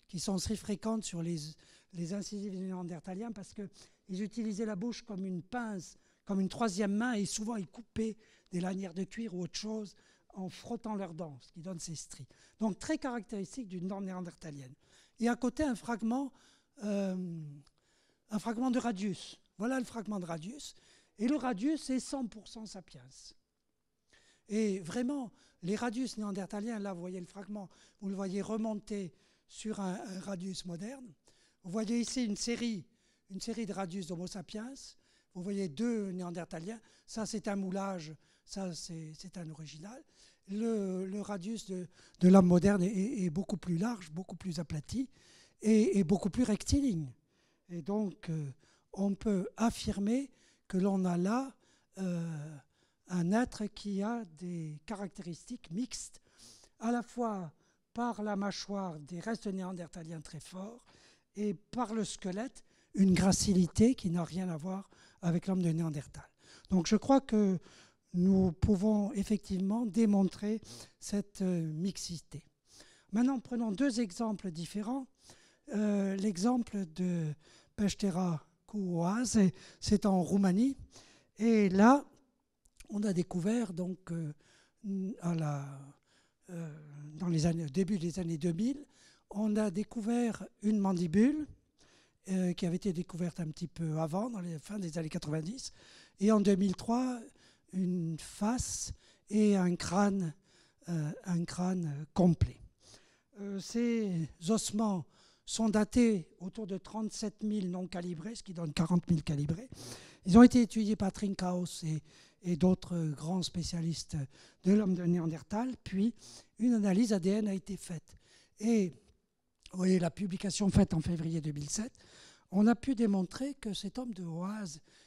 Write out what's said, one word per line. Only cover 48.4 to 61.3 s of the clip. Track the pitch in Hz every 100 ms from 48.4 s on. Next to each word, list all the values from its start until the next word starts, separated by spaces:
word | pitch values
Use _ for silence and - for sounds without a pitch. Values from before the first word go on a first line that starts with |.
| 147 - _ _ _
on | - 202 196
peut | 226 196 185 -
affirmer | 226 - - 202 202 247 277 _ _ _ -
que | 185
l'on | 196 196
a | 185 175
là, | 180 240 269 - _ _ _ -
euh, | 185 175 165 156 147 151 - _ _ _ -
un | 180 170
être | 214 254 - 208
qui | - 208 196
a | 202 233 202 156
des | 180 175 156 151 -
caractéristiques | 202 202 - 180 160 - 240 -
mixtes, | 170 254 - - - _ _ - - - -
à | 226
la | 240
fois | - - 233 202 165 - _ _ _
par | - 240 214
la | 208 202
mâchoire | 196 185 - 202 190 156
des | 143 175
restes | 214 226 208
néandertaliens | 190 185 185 170 180 160 165
très | 151 156
forts | - 185 202 240 _ - _ _ _